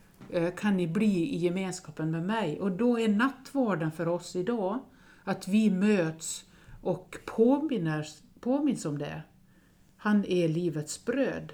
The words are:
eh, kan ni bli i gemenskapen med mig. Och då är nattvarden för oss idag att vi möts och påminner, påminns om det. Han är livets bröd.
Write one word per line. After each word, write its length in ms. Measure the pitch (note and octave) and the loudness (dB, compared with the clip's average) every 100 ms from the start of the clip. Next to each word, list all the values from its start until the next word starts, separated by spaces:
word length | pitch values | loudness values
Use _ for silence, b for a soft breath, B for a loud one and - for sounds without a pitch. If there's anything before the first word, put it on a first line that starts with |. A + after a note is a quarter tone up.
| b b - | b b -6
eh, 240 | F3 E3+ F3 | -2 0 0
kan 220 | G#3+ F#3+ | 0 0
ni 100 | E3+ | 0
bli 420 | E3+ G#3+ F#3 E3 | 2 2 2 0
i 80 | F3+ | 0
gemenskapen 760 | F3 F3+ F#3+ - - - D#3 | -2 -2 -4 -6 -12 -6 -4
med 120 | E3 | -2
mig. 360 | F3 A3 F3+ D3 | -2 -2 -2 -2
Och 120 | G3+ | -2
då 280 | F3+ A#3+ A#3+ | 0 2 2
är 80 | A3+ | 2
nattvarden 840 | G#3 C4 C4+ - C#4 A#3+ F3 D#3+ | 4 4 2 -6 0 2 2 0
för 160 | D#3 E3 | -2 -2
oss 280 | E3+ - F3+ | -2 -4 -4
idag 440 | F3+ A#3+ F#3 A#3 - b b b | -2 -2 -2 -4 -8 b b b
att 240 | - F#3+ - | -6 -6 0
vi 220 | G#3 G#3+ | 4 4
möts 720 | F#3 G#3 G#3 D#3+ D#3+ - - - b b b | 4 4 4 2 -2 -10 -10 -14 b b b
och 360 | F#3 F3 - - - | -4 -4 -6 -14 -8
påminner, 840 | - A#3 C#4 D#4 A#3 D#3+ D3+ D3+ - - - | 4 4 4 2 -2 -2 -2 -6 -12 -20 -10
påminns 460 | A#3+ C#4 D4 G3 D#3+ | -2 0 0 0 -2
om 120 | D3 | -4
det. 240 | D3 D#3 - _ b b b b b b | -6 -10 -14 _ b b b b b b
Han 280 | G#3+ G#3 F#3+ | 2 2 2
är 220 | F3+ E3 | 2 2
livets 580 | D#3+ F3 D3+ D3 - - | 2 0 -2 -6 -8 -4
bröd. 480 | B3+ A#3 D#3+ D#3 | 0 0 -2 -10